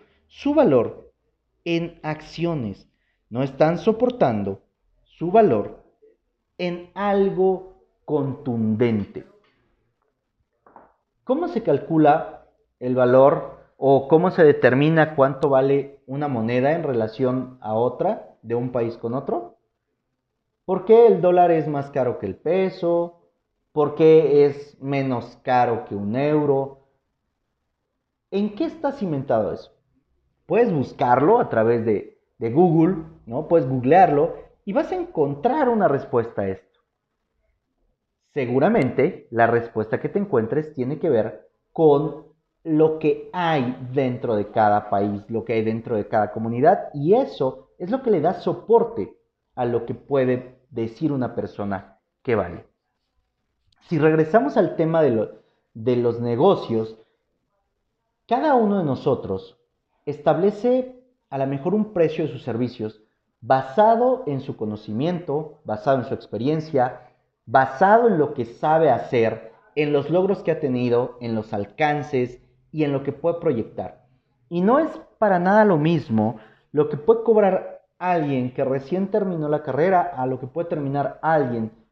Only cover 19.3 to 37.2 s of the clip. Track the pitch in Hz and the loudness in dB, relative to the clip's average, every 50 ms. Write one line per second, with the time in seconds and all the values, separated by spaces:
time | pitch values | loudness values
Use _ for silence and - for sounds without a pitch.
19.3 | 220 349 - - - _ _ _ _ _ _ _ _ _ _ _ _ _ _ _ | -6 -6 -8 -10 -18 _ _ _ _ _ _ _ _ _ _ _ _ _ _ _
20.3 | _ _ _ _ _ _ _ - 185 185 180 - 220 226 240 226 196 180 160 180 | _ _ _ _ _ _ _ -6 -6 -4 4 6 8 8 8 8 6 6 4 4
21.3 | 180 180 180 175 165 160 147 151 147 139 139 143 - 143 127 123 110 - - 98 | 4 6 6 4 4 2 0 -2 -4 -6 -6 -6 -4 -2 -2 -2 -2 -4 -6 -8
22.3 | 92 - _ 151 170 190 190 185 185 - - 170 170 170 170 170 170 _ _ _ | -8 -6 _ -2 0 0 0 -2 -4 -4 -2 0 0 0 -2 -4 -8 _ _ _
23.3 | _ _ _ _ _ _ _ _ _ 151 147 143 147 - 165 160 160 160 160 139 | _ _ _ _ _ _ _ _ _ -2 -2 -2 2 4 6 8 8 8 6 6
24.3 | 143 147 143 143 135 - - - - _ 135 135 139 139 135 131 127 117 107 - | 4 4 4 4 2 -2 -10 -18 -20 _ -8 -4 -4 -2 -2 -2 -2 -4 -6 -10
25.3 | - _ _ - 127 123 123 117 117 113 - - 113 101 101 101 110 131 143 147 | -16 _ _ 0 2 2 2 2 0 -2 -6 -8 -8 -8 -6 -4 -4 -2 0 0
26.3 | 151 151 151 143 139 135 135 139 - - _ _ _ _ _ _ _ _ _ _ | 2 2 2 2 0 0 -2 -4 -10 -16 _ _ _ _ _ _ _ _ _ _
27.3 | _ _ _ _ _ _ _ _ _ _ _ _ _ _ _ _ _ _ _ _ | _ _ _ _ _ _ _ _ _ _ _ _ _ _ _ _ _ _ _ _
28.3 | - 196 208 208 208 - 320 311 - - - 285 - - 214 180 151 143 131 - | -4 -4 -4 -4 -4 -6 -6 -6 -6 -6 -6 -6 -6 -6 -6 -4 -4 -4 -2 -2
29.3 | 131 113 104 87 82 - - - _ _ _ _ _ _ _ _ _ _ _ _ | -2 0 0 -2 -4 -8 -12 -18 _ _ _ _ _ _ _ _ _ _ _ _
30.3 | _ _ _ - 160 208 240 247 180 147 123 - - - 139 123 123 123 135 165 | _ _ _ -2 0 2 2 2 2 -2 -4 -4 -4 -2 2 2 4 4 4 4
31.3 | 220 247 240 - - 113 110 113 120 117 110 113 107 95 - - - _ _ _ | 4 2 2 0 0 0 2 2 2 0 0 0 -2 -2 -4 -8 -16 _ _ _
32.3 | _ _ 113 117 113 147 180 180 156 160 160 160 - - - - - - _ - | _ _ -8 -2 2 2 2 4 4 2 2 2 0 -4 -8 -14 -20 -20 _ -10
33.3 | 117 135 156 - 175 165 147 131 135 131 117 131 151 180 190 160 147 143 151 170 | -10 -8 -2 0 2 2 2 0 -2 -2 0 4 6 6 6 6 4 2 0 0
34.3 | - - - - _ _ _ - 196 262 330 - 370 370 339 - - - 147 139 | -4 -8 -16 -20 _ _ _ -6 -4 -4 -4 -4 -6 -8 -8 -6 -4 -2 -2 -2
35.3 | 139 143 - 233 262 311 294 247 233 220 196 156 139 135 - - - 120 113 113 | -2 -2 -2 -2 0 0 0 0 2 2 2 2 0 0 -2 -2 -2 -2 -2 -2
36.3 | - - 101 98 95 - _ _ _ _ _ _ _ _ _ _ _ _ | -6 -6 -6 -6 -6 -8 _ _ _ _ _ _ _ _ _ _ _ _